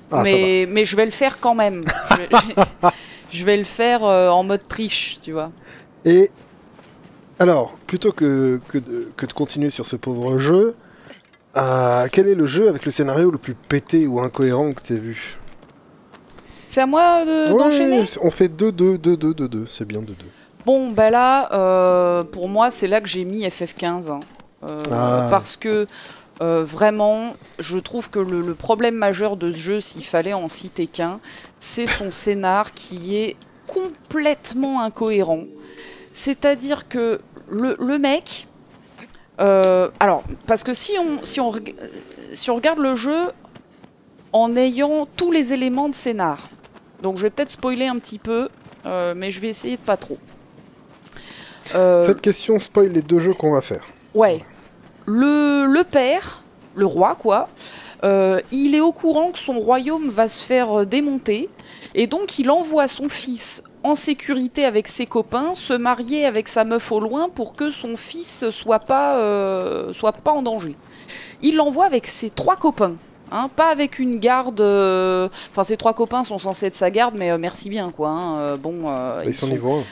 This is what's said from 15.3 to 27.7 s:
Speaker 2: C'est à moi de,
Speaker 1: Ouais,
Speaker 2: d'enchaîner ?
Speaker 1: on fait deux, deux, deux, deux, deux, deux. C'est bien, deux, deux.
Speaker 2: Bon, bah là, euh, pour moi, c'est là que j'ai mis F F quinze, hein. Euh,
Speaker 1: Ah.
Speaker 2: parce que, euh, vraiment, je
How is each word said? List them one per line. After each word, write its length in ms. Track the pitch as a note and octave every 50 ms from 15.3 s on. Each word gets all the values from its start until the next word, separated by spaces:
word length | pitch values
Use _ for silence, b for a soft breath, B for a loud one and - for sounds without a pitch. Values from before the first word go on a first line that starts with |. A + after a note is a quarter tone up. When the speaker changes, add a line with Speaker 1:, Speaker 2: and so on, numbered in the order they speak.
| - - - - - - - - - - _ - - - - _ - - - - - B B B B B B B
Speaker 2:
C'est 120 | - C4
à 60 | C4
moi 380 | C4+ C#4+ D#4+ F4 F4 F4 E4+ E4
de, 280 | D#4+ D#4+ D#4 D#4 - G#3
Speaker 1:
Ouais, 60 | B3
Speaker 2:
d'enchaîner ? 460 | C#4+ D4+ D4 C#4+ C#4 C4+ C4 A#3+ G#3 - - - -
Speaker 1:
on 80 | E3
fait 180 | - - F#3+ F3+
deux, 240 | D#3+ D#3 G#3 A3 F#3+
deux, 260 | E3+ F3+ F#3+ F#3+ E3+
deux, 180 | D#3 E3+ F3
deux, 180 | D#3 D#3 D#3 D#3+
deux, 140 | D3+ C#3 B2
deux. 180 | A#2+ G#2+ A2+ A#2
C'est 160 | - - A#2
bien, 140 | G#2 G#2+ G#2+
deux, 140 | A2 G#2+ G2
deux. 120 | F2 F2 - b b b b b b -
Speaker 2:
Bon, 260 | A#3 C4+ C4+ C4 B3
bah 200 | G#3+ G#3 A3 A3
là, 420 | A3+ A#3+ B3 B3+ C4 C#4 C4 - -
euh, 720 | G3 F#3+ F#3 F#3 F#3 F#3 F#3 F3+ F3+ F3+ F3 F3 F3 E3+
pour 240 | E3+ - G3 F3 F#3
moi, 220 | G3+ G#3+ A#3 B3
c'est 180 | A#3+ - G#3 F#3
là 120 | G3+ A3
que 60 | G#3 F#3+
j'ai 160 | - F#3 F3+
mis 240 | F3+ G3 A3 G#3 F#3
F 160 | - - F3+
F 80 | E3 -
quinze, 360 | - F3+ F3 F3 F3+ F3 D#3
hein. 100 | D3 C#3+ D#3 - - - - - _ _ D3+
Euh, 160 | D3+ D3+ D3+ D3 D3
Speaker 1:
Ah. 380 | B2 A#2 B2 B2 B2 B2 B2 A#2+
Speaker 2:
parce 260 | - - G3 - -
que, 300 | - - A3 G#3+ G#3+ G#3 - B B B B B B B B B B E3
euh, 220 | E3+ E3 E3 D#3+
vraiment, 680 | D3 D#3 - G#3 G#3+ G#3+ G#3+ G#3 G#3 G#3+ A3 A3+ A#3+ - - - - - -
je 180 | E3 E3+